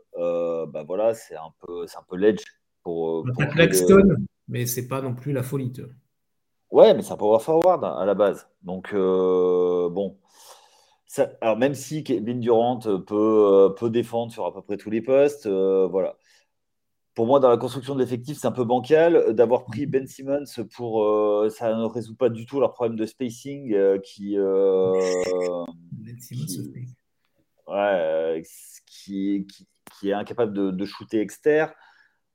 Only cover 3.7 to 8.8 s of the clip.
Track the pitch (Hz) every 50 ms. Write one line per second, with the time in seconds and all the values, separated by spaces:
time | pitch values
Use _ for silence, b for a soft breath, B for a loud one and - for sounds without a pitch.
3.7 | 185 190 180 180 196 196 196 190 151 123 - - _ _ - - 123 120 123 120
4.7 | - 127 123 127 135 135 135 131 123 - - 147 139 127 120 - 143 139 131 127
5.7 | - - - - - _ _ _ _ _ _ _ _ _ _ _ _ _ _ -
6.7 | 101 139 185 220 185 113 - - 90 - 98 104 110 110 - - 160 165 165 185
7.7 | 180 143 107 90 67 67 92 101 98 95 104 98 80 - - _ _ _ - 90
8.7 | 92 92